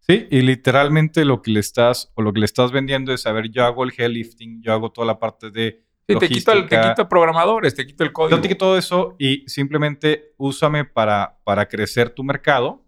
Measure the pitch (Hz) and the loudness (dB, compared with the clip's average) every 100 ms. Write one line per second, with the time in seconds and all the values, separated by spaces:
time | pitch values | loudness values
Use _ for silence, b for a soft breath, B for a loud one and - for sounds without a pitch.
0 | - 160 226 135 127 131 - 127 143 156 | 2 0 2 2 2 2 2 2 2 2
1 | 156 160 147 120 - 107 101 - 120 123 | 0 2 0 0 0 -2 -2 2 2 2
2 | - - 107 104 104 - 123 131 135 135 | -6 -4 -2 0 -2 0 0 0 -2 -4
3 | 131 127 117 110 113 110 123 123 127 120 | -4 -4 -4 -4 -4 0 0 0 -6 -4
4 | 120 117 113 _ 117 113 113 110 110 - | -4 -4 -10 _ -20 -12 -4 -2 -4 -6
5 | 117 110 110 - 110 104 113 107 _ _ | -4 -4 -6 -8 -14 -6 -6 -6 _ _
6 | _ 196 170 123 180 214 185 - 113 117 | _ 0 2 0 2 2 2 2 2 2
7 | - 180 165 165 175 220 147 - 127 - | 2 4 4 2 0 2 -2 -2 -12 -4
8 | 156 - 160 165 170 180 190 190 175 180 | -4 0 0 2 0 0 2 2 0 -2
9 | 185 - 139 135 - - 139 147 151 143 | -2 -2 -2 -2 -4 -6 -4 -2 -2 0
10 | 156 151 - _ 139 135 151 151 139 - | 0 -2 -4 _ -6 0 0 0 -4 0
11 | 107 104 98 _ - 101 104 104 107 - | 2 0 -2 _ -2 0 0 -2 -4 0
12 | 120 - 135 139 - 139 127 262 | -2 -2 -6 -4 0 0 0 -6